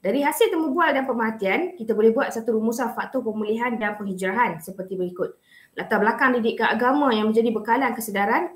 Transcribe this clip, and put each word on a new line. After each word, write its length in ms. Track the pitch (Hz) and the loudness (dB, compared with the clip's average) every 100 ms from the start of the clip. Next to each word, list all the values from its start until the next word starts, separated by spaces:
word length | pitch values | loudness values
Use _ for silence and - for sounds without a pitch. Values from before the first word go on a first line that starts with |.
Dari 160 | 190 262 | -2 2
hasil 320 | 277 269 440 | 0 2 2
temu 160 | 339 311 | 2 0
bual 240 | 262 320 | 2 2
dan 160 | 269 262 | 2 0
pemerhatian, 720 | 233 220 220 190 226 359 - | 0 -2 -2 0 0 -2 -6
kita 160 | 220 208 | -4 4
boleh 160 | 226 | 4
buat 160 | 233 254 | 4 0
satu 240 | 233 226 | -4 -2
rumusan 400 | 220 220 233 233 | 0 0 -2 -4
faktor 320 | - 190 208 | -4 -6 -4
pemulihan 480 | 214 214 208 226 247 226 | -4 -4 -2 -2 -2 -2
dan 160 | 208 208 | -4 -4
penghijrahan 640 | 202 180 190 190 180 160 | -6 -4 -2 0 0 -2
seperti 400 | - 190 185 185 | -10 -12 -8 -4
berikut. 320 | 180 185 - - _ - _ - | -4 -4 -6 -8 _ -20 _ -10
Latar 280 | 180 208 | -2 2
belakang 320 | 214 214 269 247 | 2 2 2 2
didikan 400 | 226 - 226 220 | 0 0 0 2
agama 320 | 247 285 277 | 2 2 2
yang 200 | 214 214 | 2 2
menjadi 160 | 220 233 | 2 2
bekalan 440 | 208 220 240 254 233 | 0 0 0 0 -2
kesedaran 560 | - 196 208 277 349 | -4 -2 0 0 -2